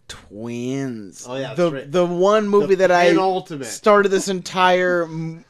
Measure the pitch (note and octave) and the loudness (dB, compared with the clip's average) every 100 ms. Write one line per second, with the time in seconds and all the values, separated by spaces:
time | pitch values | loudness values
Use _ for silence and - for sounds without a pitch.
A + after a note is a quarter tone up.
0 | - - - G2+ A#2 A#2+ B2 C3+ C3+ A2+ | -20 -20 -20 -14 -10 -8 -6 -6 -6 -10
1 | G2 - A#2 C3 B2+ C#3+ F3 C#3 C#3 E3 | -14 -16 -12 -8 -6 -2 -2 -4 -4 -2
2 | F3 F3 F#3+ G#3+ G#3 G3+ G3 F#3 F#3 F3 | 0 0 2 2 2 2 2 2 4 4
3 | F3 F3 F#3+ F#3 F3+ D3+ A#2+ - A3 G#3 | 4 4 2 -2 -6 -10 -10 -2 4 4
4 | G3 F#3+ F#3+ F#3+ F3+ F#3 F#3 F3+ F3+ F3+ | 4 0 -2 -6 -4 0 2 4 2 0
5 | E3 D#3+ E3 E3 - | -2 -6 -8 -10 -18